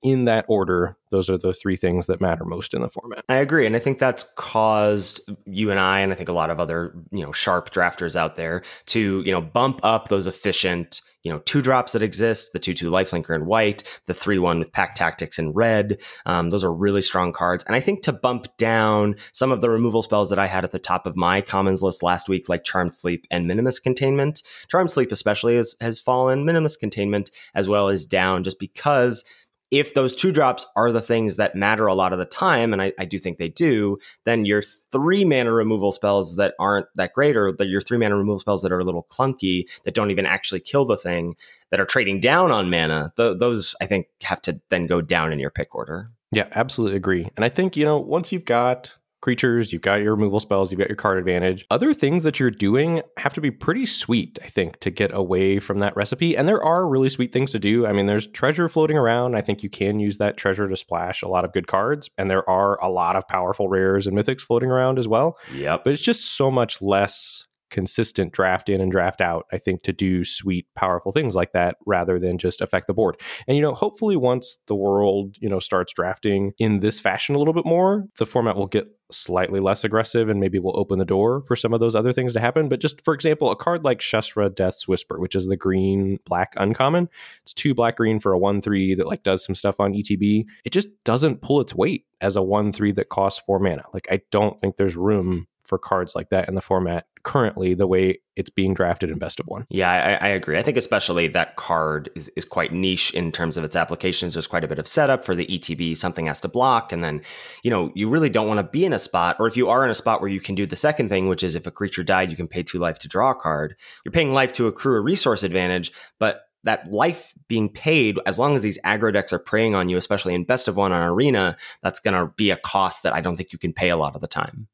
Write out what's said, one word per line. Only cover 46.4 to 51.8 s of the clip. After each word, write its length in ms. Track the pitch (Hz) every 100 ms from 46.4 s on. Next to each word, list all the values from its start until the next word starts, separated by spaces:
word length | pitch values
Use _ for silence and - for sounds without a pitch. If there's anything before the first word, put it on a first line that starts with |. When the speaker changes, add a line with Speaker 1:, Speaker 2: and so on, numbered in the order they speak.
| 98
Speaker 1:
absolutely 460 | - 123 - 110 98
agree. 320 | 95 90 90 -
And 80 |
I 60 | 113
think, 260 | - 185 147
you 100 | 151
know, 120 | 151
once 340 | - 160 175
you've 140 | 185 -
got 480 | 120 123 127 - - _ _
creatures, 500 | - 123 131 117 107
you've 100 | 85
got 200 | 95 104
your 120 | 104
removal 280 | 107 104 101
spells, 280 | - 98 95
you've 100 | 92
got 100 | 98
your 80 | 101
card 200 | 107 95
advantage, 480 | 90 87 90 92 -
other 220 | 123